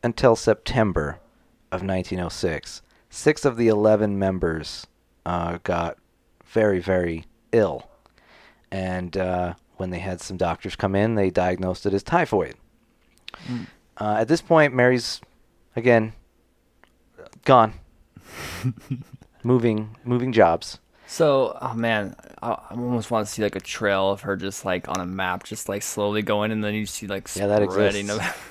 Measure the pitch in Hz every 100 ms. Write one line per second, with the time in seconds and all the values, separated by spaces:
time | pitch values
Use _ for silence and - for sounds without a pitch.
0 | 117 - 127 113 - 107 - 123 107 85
1 | 73 - _ _ _ _ - 92 95 92
2 | 90 92 87 - 90 76 - - _ _
3 | _ - 151 151 143 117 113 104 107 107
4 | 107 98 95 95 85 80 73 - - _
5 | _ _ - 87 85 87 - 87 85 -
6 | _ _ _ _ _ 113 107 95 90 92
7 | 85 80 - _ - 113 95 65 - _
8 | _ _ _ - - _ - 98 92 92
9 | 90 95 92 90 87 87 _ - 92 87
10 | 95 90 - 92 87 82 95 - 98 98
11 | 110 110 95 85 90 90 92 90 101 98
12 | - 175 160 104 76 - _ _ _ _
13 | _ _ - - - 123 104 _ _ -
14 | 107 107 113 165 - 165 147 123 123 123
15 | - - - _ _ _ _ 120 120 117
16 | 110 - _ _ _ _ _ _ _ _
17 | _ - - - - 127 110 - - _
18 | _ - - - - - 127 - - 127
19 | - - - _ 120 127 117 107 110 113
20 | 123 123 123 110 87 82 - - _ _
21 | - - 156 135 123 - 127 113 117 107
22 | 98 - - - 120 - - 120 120 120
23 | 107 113 104 - 104 95 - - 107 95
24 | 98 98 101 98 98 - 95 90 - 92
25 | 90 95 92 90 - 107 - 101 - -
26 | 104 107 104 104 107 110 104 107 104 -
27 | 104 95 - 98 101 104 98 95 98 101
28 | 101 107 85 - -